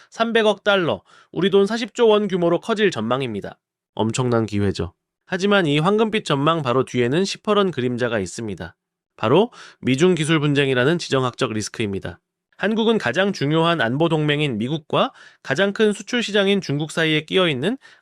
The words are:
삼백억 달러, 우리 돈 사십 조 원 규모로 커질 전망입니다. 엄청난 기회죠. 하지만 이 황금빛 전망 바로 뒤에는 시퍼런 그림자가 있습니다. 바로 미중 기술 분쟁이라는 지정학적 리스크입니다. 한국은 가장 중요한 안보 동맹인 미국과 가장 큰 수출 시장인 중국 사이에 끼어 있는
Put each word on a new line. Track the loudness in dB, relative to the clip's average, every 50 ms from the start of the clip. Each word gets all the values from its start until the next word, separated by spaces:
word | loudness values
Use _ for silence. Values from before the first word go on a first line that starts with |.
| -20 _
삼백억 | -6 -4 -4 0 0 2 2 2 2 0 0
달러, | 0 2 2 2 0 -2 -2 -6 _ _ -20 -20 _
우리 | -6 -2 0 2
돈 | 4 4 4
사십 | 2 0 -4 -6 -6 -2
조 | 2 4 6
원 | 6 4 2
규모로 | 0 -2 0 2 2 2 0
커질 | 0 -2 -2 2 2 0
전망입니다. | 0 0 -2 -2 -2 -2 -2 -4 -6 -8 -8 -10 -14 _ _ _ _ _ _ _ -4
엄청난 | -2 -2 -2 0 0 0 0 2 0 0
기회죠. | 0 -2 -2 0 -2 -2 -2 -6 -8 -10 _ _ _ _ _ _
하지만 | -8 -6 -2 0 2 2 2 2
이 | 2 2 2
황금빛 | 2 2 2 2 2 0 -2 -4 -2
전망 | -2 -2 0 0 0 0 0 0
바로 | 0 0 0 0
뒤에는 | 0 0 0 0 0 0 0 -2
시퍼런 | -2 -4 -6 -4 -2 0 2 0 0
그림자가 | 0 -2 -4 -4 -2 -2 -2 -2 -2 -2
있습니다. | -4 -4 -8 -8 -8 -8 -8 -10 -12 -14 -16 _ _ _ _ _ _ _ _
바로 | -4 0 2 4 4 2 2 -2 -12 -20 -20 -16 _ -2
미중 | 0 0 2 4 2 2
기술 | 2 2 0 0 2
분쟁이라는 | 2 2 2 2 2 2 2 2 2 2 2 0
지정학적 | -2 -2 0 0 0 0 -2 -2 -4 -2 -2
리스크입니다. | -4 -6 -6 -6 -6 -6 -4 -4 -6 -8 -10 -14 -14 _ _ _ _ _ _ _
한국은 | -4 -4 -2 0 0 0 0 0 0
가장 | 0 -2 -2 0 -2 -2 -2
중요한 | -2 -2 0 2 2 2 2 2 0
안보 | 0 0 0 0 0 2
동맹인 | 0 0 0 0 0 0 0 -2 -2 -2
미국과 | -4 -4 -4 -6 -6 -2 0 0 0 0 -4 -10 -20 -20 -20 _ -6
가장 | -4 -2 0 0 0 0
큰 | 2 2 0 0
수출 | -2 -6 -6 -4 -4 -2
시장인 | -2 0 0 2 2 2 0
중국 | 0 -2 -4 -4 -4 -4
사이에 | -4 -2 0 0 0 0 -2
끼어 | -2 0 0 2 2
있는 | 0 -2 -2 -4 -4 -4 _ -16 -20 _